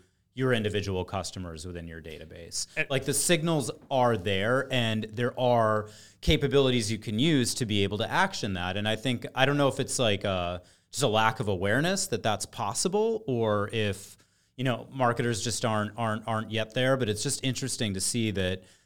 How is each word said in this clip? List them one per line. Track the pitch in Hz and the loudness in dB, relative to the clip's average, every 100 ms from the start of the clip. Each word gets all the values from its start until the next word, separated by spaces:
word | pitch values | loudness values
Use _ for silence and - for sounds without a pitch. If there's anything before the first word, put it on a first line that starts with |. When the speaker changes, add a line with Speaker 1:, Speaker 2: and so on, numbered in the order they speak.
| _ _ _ | _ _ _
Speaker 1:
your | - 131 | -2 2
individual | 117 104 104 95 92 | 2 2 0 -2 -2
customers | 90 95 87 95 90 80 90 | -2 -4 -6 -8 -10 -10 -10
within | 87 85 | -10 -10
your | 82 | -12
database. | 80 76 80 87 82 - - - | -12 -14 -16 -18 -10 -8 -6 -6
Speaker 2:
And | 151 | -2
Speaker 1:
Like, | 135 | -2
the | 135 | 0
signals | 135 - 170 165 160 113 - - | 0 2 2 2 0 -2 -6 -2
are | 135 123 110 | 2 4 2
there, | 92 95 104 131 127 | 0 0 2 0 0
and | 131 117 110 107 | 0 0 0 -4
there | 104 120 - | -2 -2 0
are | 123 120 110 107 104 - - _ | 4 4 4 2 -2 -12 -20 _
capabilities | - 156 143 139 131 123 104 | 2 2 4 4 4 2 0
you | 110 | -4
can | 117 107 | -4 0
use | 151 147 117 | 2 4 2
to | - 113 | 0 0
be | 104 | 2
able | 98 104 | 2 0
to | 110 | -2
action | 147 190 - 117 | 0 0 -2 -4
that. | 92 90 95 | -4 -4 -2
And | 107 | -2
I | |
think, | 110 135 120 - | -2 -2 -2 -4
I | - | 0
don't | 135 143 | 2 4
know | 139 | 2
if | - | 0
it's, | 131 - | -4 0
like, | 117 101 | 2 2
a, | 110 92 87 87 - _ _ | 0 -2 -2 -6 -10 _ _
just | - | -2
a | 127 | 2
lack | 107 110 113 | 4 4 2
of | 104 | -2
awareness | 92 98 120 165 190 - | 0 2 2 0 -2 -2
that | 113 | -2
that's | 113 104 - | 0 -2 -4
possible, | - 107 98 190 208 220 220 - | -6 -4 -2 0 0 0 -2 -2
or | 120 110 104 101 | 0 2 2 0
if, | 113 104 95 - - _ _ _ - | 0 0 -2 -8 -20 _ _ _ -4
you | |
know, | 131 113 127 | -2 -2 -6
marketers | 135 120 120 120 110 | 0 2 2 0 -2
just | 120 107 | -2 -2
aren't, | 120 107 104 107 | 0 0 0 -2
aren't, | 113 110 110 | -2 -2 -2
aren't | 110 104 | -2 -2
yet | 110 110 | -4 -2
there, | 131 127 135 | 0 2 2
but | 117 | 2
it's | 104 | 0
just | 143 - | -2 -2
interesting | 131 120 131 - 110 | -2 -2 -4 -2 -2
to | 95 | -2
see | - 120 110 | -2 0 0
that | 98 92 95 - _ | 0 0 -2 -8 _